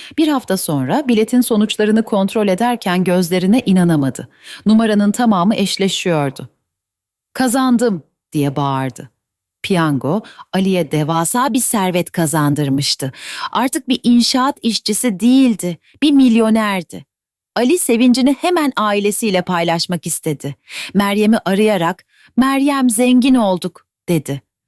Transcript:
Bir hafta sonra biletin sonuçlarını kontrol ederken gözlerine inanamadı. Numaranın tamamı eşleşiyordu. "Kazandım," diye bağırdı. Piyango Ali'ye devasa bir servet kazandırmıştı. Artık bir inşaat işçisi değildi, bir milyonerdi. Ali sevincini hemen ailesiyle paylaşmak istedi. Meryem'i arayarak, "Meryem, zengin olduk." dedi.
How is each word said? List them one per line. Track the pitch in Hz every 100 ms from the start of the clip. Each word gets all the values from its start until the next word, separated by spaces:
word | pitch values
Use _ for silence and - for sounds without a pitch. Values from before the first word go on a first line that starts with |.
| - -
Bir | 311
hafta | 269 - 190
sonra | - 143 131 240 277
biletin | 214 220 247
sonuçlarını | 240 214 214 - 208 220
kontrol | 220 202 196 226 202
ederken | 185 240 240 190 180
gözlerine | 180 180 170 180 185 247 -
inanamadı. | 185 175 156 135 - - _ - - 202
Numaranın | 220 226 208 202
tamamı | 208 240 190 190
eşleşiyordu. | 208 196 - 190 - 185 160 139 - 127 _ _ _ _ _ _ _ _
"Kazandım," | - 262 269 262 240 240 175 - _ _
diye | 156 143 143
bağırdı. | 139 135 135 - 127 _ _ _ _ _
Piyango | - 180 160 139 131 202 - - -
Ali'ye | 185 190 185 147
devasa | 151 151 165 165 247 269
bir | 247
servet | - 220 185 175 165
kazandırmıştı. | - 156 160 147 143 143 135 143 - 135 - - - -
Artık | - 262 320 -
bir | -
inşaat | 240 240 233 254 269 -
işçisi | 233 202 - 208 247 180
değildi, | 233 262 262 202 180 160 _ -
bir | 302
milyonerdi. | 277 254 226 220 220 208 190 160 180 - _ _ _ _ 202
Ali | 247 349
sevincini | - 226 254 240 262 277
hemen | 339 349 285 -
ailesiyle | 208 208 202 - 226 180
paylaşmak | 180 175 170 165 - 175 170
istedi. | - 160 143 143 - - - -
Meryem'i | 190 202 208 214 220
arayarak, | 175 196 214 196 165 185 _ _ _ -
"Meryem, | 262 269 277 277 254
zengin | 214 247 254 269
olduk." | 254 202 180 180 - _ _ -
dedi. | 165 139 139 - _